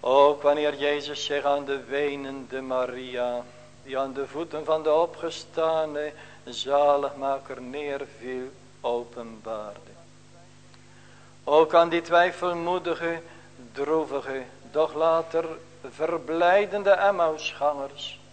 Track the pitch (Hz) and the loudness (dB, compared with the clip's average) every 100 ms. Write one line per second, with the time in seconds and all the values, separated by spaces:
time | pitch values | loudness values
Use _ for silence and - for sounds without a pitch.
0 | 123 135 143 143 143 147 147 143 143 147 | 4 6 6 6 2 2 0 0 0 -2
1 | 143 147 - 143 139 143 139 139 120 139 | -4 -8 -4 -2 0 -2 -2 -6 -4 -2
2 | 147 143 139 135 123 131 131 127 127 127 | -2 -4 -8 -12 -10 -10 -4 -4 -4 -6
3 | 127 123 123 120 123 - - - 135 131 | -8 -4 -4 -4 -10 -18 -20 -20 -10 -6
4 | 135 135 135 139 165 151 147 160 156 151 | -4 -6 -8 -8 -8 -8 -2 0 4 2
5 | 170 - 165 160 - - 160 160 156 147 | 2 -2 -8 -8 -10 -2 0 0 -2 -4
6 | 151 147 - - - 120 131 143 147 143 | -8 -10 -20 -20 -16 -10 0 4 6 4
7 | 139 139 135 139 - 127 123 139 147 139 | 2 -4 -4 -4 -6 -12 -10 -8 -6 -6
8 | 135 - 123 127 131 - - - - 120 | -8 -12 -10 -8 -10 -14 -20 -8 -4 -4
9 | 117 - 117 110 110 110 107 101 113 110 | -6 -12 -14 -14 -10 -10 -10 -14 -18 -20
10 | - - - - - - - - - - | -20 -20 -20 -20 -20 -20 -20 -20 -20 -20
11 | - - - - - 151 160 165 170 170 | -20 -20 -20 -12 4 6 8 6 6 2
12 | 165 170 180 180 180 175 170 180 170 160 | 4 4 4 2 -4 -2 -2 -2 -2 -4
13 | 165 165 - - - - 123 - 139 160 | -4 -6 -10 -20 -20 -20 -16 -8 0 0
14 | 151 139 131 135 123 - - 151 156 151 | 0 -4 -6 -8 -10 -18 -6 0 0 2
15 | 160 165 160 165 160 160 - - 131 123 | 2 2 0 -2 -4 -10 -16 -18 -18 -6
16 | 156 165 135 165 175 190 208 202 196 185 | -4 -4 -4 2 4 4 2 0 4 4
17 | 196 190 165 147 - - 143 143 139 139 | 4 4 0 0 -6 -2 -2 0 -8 -10
18 | - - - | -14 -14 -20